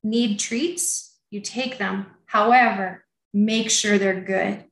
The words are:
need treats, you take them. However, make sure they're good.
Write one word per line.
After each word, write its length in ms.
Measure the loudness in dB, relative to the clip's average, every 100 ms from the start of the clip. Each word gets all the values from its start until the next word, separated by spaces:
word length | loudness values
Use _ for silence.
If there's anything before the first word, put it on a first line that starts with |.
need 360 | -2 0 0 -2
treats, 800 | -4 -2 -2 -2 -4 -6 -10 _ _
you 100 | -12
take 380 | -10 -6 -8 -6
them. 300 | -6 -6 -8 _ _
However, 800 | 0 6 6 6 2 -6 -8 _ _ _
make 380 | 0 2 2 0
sure 280 | 0 2 2
they're 240 | 2 -2
good. 440 | -2 -2 -2 -4 -12